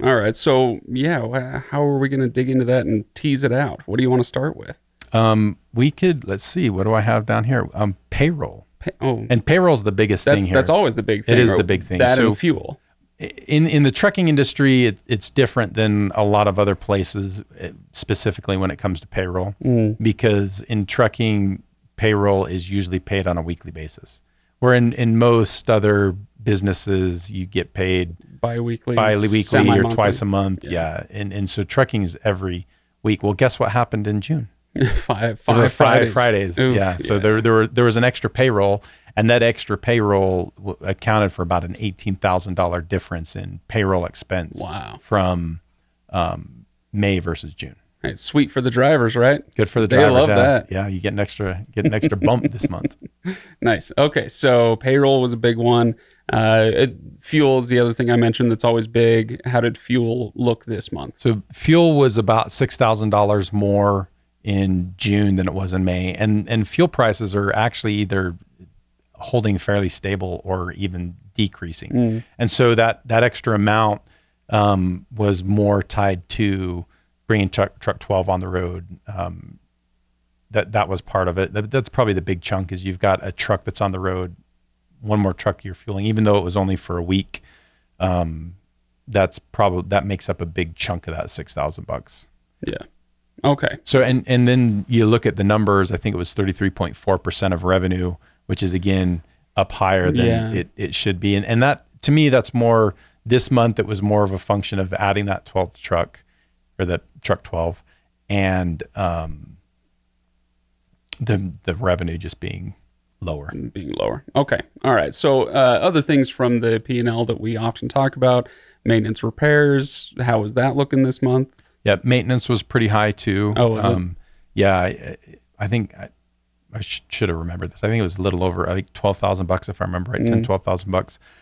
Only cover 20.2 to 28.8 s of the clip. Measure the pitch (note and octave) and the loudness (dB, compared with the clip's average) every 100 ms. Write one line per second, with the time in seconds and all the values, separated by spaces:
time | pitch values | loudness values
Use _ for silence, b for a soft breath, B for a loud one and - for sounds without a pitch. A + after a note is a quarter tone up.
20.2 | A#2 G2+ G2+ G2 - A2 G2 - A2+ - | 2 2 0 -6 -4 -4 -2 0 0 2
21.2 | A2+ G#2 G2 F#2+ - _ _ - A2 G#2 | 0 2 0 -2 -10 _ _ -2 0 2
22.2 | G2+ G2 F#2+ F#2 F2+ G2 F2+ F#2 - G2 | 4 2 0 -4 -4 -4 -2 -4 -2 -2
23.2 | F#2 F2 E2 F2 F#2 D#2+ D#2 - - - | -2 -2 -4 -8 -12 -14 -16 -16 -20 -20
24.2 | _ _ _ _ B2 B2 A#2 - A#2 A2+ | _ _ _ _ 2 4 2 0 0 4
25.2 | A#2+ A#2 G#2+ - - A2 G#2 G#2 G2 F#2+ | 4 4 2 -2 0 2 4 2 2 -2
26.2 | G2+ _ A2 G2+ G2 F2+ - F#2+ F#2 F2 | -12 _ -2 0 0 -2 -2 0 0 -4
27.2 | F2 G2 F#2 F#2+ F2 - F#2 F2+ F2 E2 | -8 -10 -6 -6 -6 -4 0 0 -2 -8
28.2 | - - A#2 A#2 A#2 A#2 | -20 -8 -6 -4 -6 -6